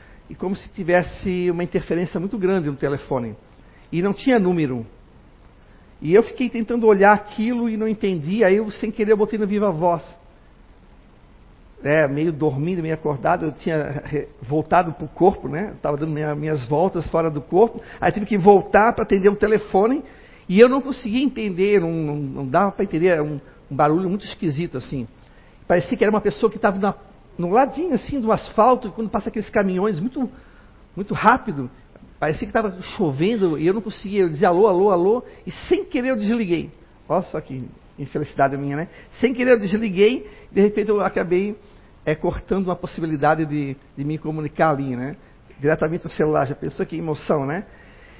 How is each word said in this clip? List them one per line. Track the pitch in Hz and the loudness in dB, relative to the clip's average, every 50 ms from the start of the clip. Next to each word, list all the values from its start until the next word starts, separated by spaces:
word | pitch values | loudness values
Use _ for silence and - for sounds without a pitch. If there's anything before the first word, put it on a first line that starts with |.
| - - - - - - | -20 -20 -20 -20 -20 -18
e | 165 | -12
como | - 180 185 196 | -8 -6 -6 -6
se | - - - | -6 -10 -16
tivesse | - - 175 160 175 180 165 - - - - 196 180 180 180 180 | -10 -6 0 2 2 2 2 0 -8 -6 -4 -2 -2 0 0 0
uma | 170 170 | 0 -2
interferência | 175 - - 180 - - 165 170 180 - - 175 | -4 -2 -2 -4 -2 -2 -2 -2 -2 -2 -4 -6
muito | 170 196 247 | -6 -4 -4
grande | 214 185 180 196 190 151 147 | -2 0 2 2 2 0 -2
no | 139 | -4
telefone. | 135 160 139 143 135 - - 143 127 117 110 104 - - - - - - - - - - - | -2 -2 -2 -2 -4 -4 -4 -4 -4 -4 -6 -10 -14 -18 -20 -20 -20 -20 -20 -20 -20 -14 -6
E | - 170 | -4 -2
não | 180 202 | 0 -2
tinha | 196 - - 269 254 226 | -2 0 2 2 4 4
número. | 185 180 180 165 151 123 127 120 113 - - - - - - - - - - - - - - - - - - - - - - - | 4 2 2 2 0 0 -2 -6 -8 -10 -16 -20 -20 -20 -20 -20 -20 -20 -20 -20 -20 -20 -20 -20 -20 -20 -20 -20 -20 -20 -18 -8
E | 147 151 175 | -2 4 4
eu | 214 | 4
fiquei | 226 - - - 254 240 | 4 4 -2 -4 -4 -2
tentando | - 226 220 - 240 240 226 | -2 -4 -4 -2 -2 2 4
olhar | 220 208 190 196 202 | 4 6 8 8 6
aquilo | 208 202 208 - - - 214 233 247 233 233 233 | 6 4 2 -8 -6 -4 -2 -2 0 0 -2 -2
e | 220 | -2
não | 208 220 220 | -2 -2 -4
entendi, | 214 214 220 196 185 160 143 160 196 233 214 | -4 -2 -2 -2 -2 -2 -4 -4 0 2 4
aí | 185 190 | 4 4
eu | 214 220 214 | 4 2 -2
sem | - - 220 208 | -6 -6 -6 -6
querer | 214 - 208 208 | -2 -2 2 2
eu | 220 | 4
botei | 202 214 214 226 208 | 2 2 0 0 -2
no | 214 | -2
viva | 185 208 202 214 202 | 0 0 0 0 0
voz. | 165 151 175 175 170 160 - - - - - - - - - - - - - _ - - - - - - - - - - - - - - - - - - - - - - | 0 2 0 0 0 0 -4 -14 -20 -20 -20 -20 -20 -20 -20 -20 -20 -20 -20 _ -20 -20 -20 -20 -20 -20 -20 -20 -20 -20 -20 -20 -20 -20 -20 -20 -20 -20 -20 -20 -18 -8
É, | - 139 151 160 151 | -2 0 2 2 2
meio | 135 139 147 160 175 | 2 0 0 -2 -2
dormindo, | 156 135 151 151 139 135 147 175 190 170 | -2 0 0 0 0 0 -2 -2 -2 -4
meio | 160 160 | -4 -4
acordado, | 160 156 - 151 143 131 - 156 175 175 165 | -6 -4 -4 -4 -4 -2 0 0 0 0 -2
eu | 151 | -6
tinha | 147 - - 180 160 156 143 - 139 143 - | -6 -6 -6 -2 -2 -2 -2 -4 -6 -8 -8
re-, | - 151 139 - - - - | -6 -6 -6 -6 -8 -14 -16
voltado | - 113 147 156 151 - 175 175 180 165 | -8 -4 -4 -4 -2 2 2 2 2 2
pro | 143 - 160 - | -4 -8 -10 -10
corpo, | - - 165 196 196 - - 135 | -2 4 4 4 4 2 -8 -8
né? | 143 165 208 208 | -6 -6 -6 -8
Eu | 139 | -10
tava | - - 147 147 | -6 -4 -4 -2
dando | 143 156 160 | -2 -4 -4
minha, | 151 147 151 151 147 | -4 -4 -4 -4 -4
minhas | 147 151 156 156 139 120 | -4 -4 -4 -4 -4 -2
voltas | 113 147 151 180 196 196 175 156 | 0 0 2 2 2 0 -4 -6
fora | - - 165 165 160 | -2 0 0 0 0
do | 147 143 | -2 -4
corpo, | - - 165 185 226 226 - - - - - - | -6 0 4 4 4 4 2 -8 -16 -14 -8 -2
aí | - 170 | -2 0
tive | - 208 208 | 0 0 -2
que | - 214 | -2 0
voltar | 196 165 202 202 185 - - - 196 214 233 - | 4 8 8 8 8 6 4 4 4 6 4 2
pra | - 214 | 0 0
atender | - 190 196 185 202 | 0 2 4 4 4
o | 202 | 4
telefone, | 202 214 214 220 202 214 - - 190 202 233 269 320 - - - - - - - - - - | 4 2 2 2 2 0 2 2 2 4 4 2 -2 -4 -10 -20 -20 -20 -20 -20 -18 -6 2
e | 180 208 | 8 8
eu | 240 247 | 8 8
não | 262 277 | 6 2
conseguia | - 269 247 - - 208 208 254 294 | -2 -4 -8 -8 -6 -4 -2 0 0
entender, | 269 - 226 220 202 180 175 190 208 208 190 | -2 -2 -4 -6 -4 -2 0 2 4 4 2
não, | 170 165 | 2 0
não, | 165 165 156 147 147 | -2 -2 -4 -4 -4
não | 147 143 135 131 135 139 | -4 -6 -6 -6 -8 -6
dava | 127 135 170 202 196 | 0 0 2 0 0
pra | 196 - 196 | -2 -4 -6
entender, | 190 175 156 170 185 | -2 -2 0 2 2
era | 175 151 | 2 2
um, | 151 151 151 139 - - - - - - | 0 -4 -6 -10 -12 -16 -20 -20 -14 -8
um | 139 | 0
barulho | 131 147 151 156 180 190 175 | 2 2 4 4 2 0 -2
muito | 190 202 - | -4 -4 -6
esquisito, | - - - - 160 135 143 175 165 - 127 | -10 -10 -4 -4 -4 -2 -2 -4 -6 -6 -10
assim. | - - 160 131 117 - - - - - - - - - - - - - | -10 -8 -8 -8 -8 -10 -14 -20 -20 -20 -20 -20 -20 -20 -20 -12 -2 0
Parecia | 170 135 - - 247 | 0 0 2 0 0
que | - 220 | 2 2
era | 208 | 2
uma | 208 208 | 2 2
pessoa | 208 202 - - 240 214 | 0 -2 -2 0 0 0
que | - - | 0 2
tava | - 208 190 196 | -2 0 0 0
na, | 202 196 - - - - - - - - - - | -2 -2 -2 -4 -12 -20 -20 -20 -20 -18 -8 -6
no | 170 175 | -4 2
ladinho, | 196 240 277 262 - 269 349 359 262 | 2 2 2 2 0 -4 -4 -2 -2
assim, | - - - 277 277 | -2 -4 -4 -6 -4
do | 220 220 | 0 0
asfalto, | 208 156 - - - - 208 254 254 254 - 196 | 0 -2 -2 -4 2 4 4 4 4 2 0 -8
e | |
quando | - 220 226 196 | -8 -8 -8 -4
passa | - 208 - 233 | -4 -4 -6 -4
aqueles | - 220 202 - | -6 -6 -8 -2
caminhões | - 220 202 190 185 180 196 220 196 147 | 0 0 2 2 0 0 0 0 -2 -2
muito, | 190 254 - 302 254 - - - - - - - - - - - - - - | -4 -4 -4 -4 -6 -6 -6 -14 -20 -20 -20 -20 -20 -20 -20 -20 -20 -16 -10
muito | 170 202 - | -10 -6 -6
rápido, | 151 135 - 214 247 254 - 220 160 139 127 127 - - - - - - - - - - | -4 2 4 4 4 2 0 -6 -6 -6 -8 -8 -10 -18 -20 -20 -20 -20 -20 -18 -8 -4
parecia | 147 156 156 - - | -2 -2 -2 -4 -6
que | 202 - | -4 -2
tava | 226 214 202 180 185 - - - | -2 -2 -2 -6 -8 -14 -12 -4
chovendo, | - 196 151 131 135 170 208 240 220 190 170 151 139 | -2 -2 -2 0 0 0 0 0 2 0 0 0 0
e | 156 | 0
eu | 175 190 | 0 0
não | 233 | 0
conseguia, | 202 220 - - - 190 202 202 | -4 -8 -12 -12 -10 -4 0 0
eu | 185 170 | 0 0
dizia | 156 143 202 185 | 2 2 2 4
alô, | 170 175 220 | 4 6 4
alô, | 220 180 175 196 214 | 4 4 4 4 4
alô, | 190 175 175 196 226 247 - - - - - | 4 4 2 2 2 0 -2 -8 -20 -16 -16
e | 180 - - - - | -14 -14 -10 -2 0
sem | 349 403 392 | 0 0 0
querer | - - 262 247 262 | -4 -4 -2 -2 0
eu | 262 | -2
desliguei. | 208 208 202 233 240 220 175 170 156 143 156 - - - - - - - | -2 0 0 0 0 0 0 -2 -2 -4 -8 -14 -20 -20 -20 -20 -16 -6
Olha | - 147 185 | -2 -2 -2
só | 175 - - 151 | -2 -4 -8 -10
que | - - 135 131 120 90 - - - - - - | -8 -8 -10 -10 -12 -12 -16 -20 -20 -20 -14 -14
infelicidade | 143 135 - 147 147 - - 143 139 135 143 | -12 -8 -6 -6 -6 -6 0 0 0 0 0
minha, | 139 143 143 143 | -2 -4 -4 -4
né? | 151 170 - - - - - - - | -4 -6 -8 -12 -20 -20 -16 -6 0
Sem | 262 262 240 | 0 0 2
querer | 247 247 254 | 2 4 4
eu | 247 226 | 4 4
desliguei, | 202 180 202 214 233 214 175 180 202 226 254 - - - - - - - | 4 0 -2 0 -2 0 2 4 4 4 4 0 -8 -12 -20 -20 -14 -4
de | - 196 | 2 4
repente | 202 208 208 214 196 220 | 4 4 4 0 0 0
eu | 208 202 | 0 0
acabei, | 180 190 - - 190 165 180 180 196 208 214 - - - - - - - - - - | 0 0 -2 -2 -2 0 0 0 0 -2 -6 -10 -16 -20 -20 -20 -20 -20 -18 -8 -4
é, | 147 156 | -4 -2
cortando | - - 170 - - - - 185 196 190 | 0 -2 -4 -4 -4 -4 -4 -2 -2 -2
uma | 185 175 | -2 -4
possibilidade | - - - - - 160 160 156 139 147 147 160 160 160 | -6 -6 -10 -8 -6 -4 -4 -2 -2 -4 -4 -4 -4 -4
de, | 147 147 151 143 139 131 131 - - - | -4 -4 -6 -6 -6 -8 -12 -16 -20 -12
de | 139 143 | -10 -8
me | 147 156 | -6 -6
comunicar | 147 - 156 156 156 151 147 - - 165 160 | -6 -6 -8 -8 -6 -8 -8 -2 0 2 2
ali, | 147 139 139 135 123 | 2 0 -2 -6 -6
né? | 120 127 135 - - - - - - - - - - | -6 -6 -8 -10 -14 -20 -20 -20 -20 -20 -20 -12 -2
Diretamente | 135 151 160 160 165 156 165 170 - | 0 0 0 0 0 -2 -4 -6 -8
no | - | -8
celular, | - - 151 156 151 147 139 | -4 -2 0 2 2 0 0
já | 123 - | -2 -4
pensou | - 156 147 - - 190 | -8 -8 -10 -6 -6 -8
que | - 165 | -6 -6
emoção, | 160 170 160 147 - - - 175 147 135 | -8 -6 -6 -6 -6 -2 -2 -2 -2 0
né? | 139 156 190 208 - - - - - - - - - - | -4 -6 -6 -8 -12 -18 -20 -20 -20 -20 -20 -20 -20 -20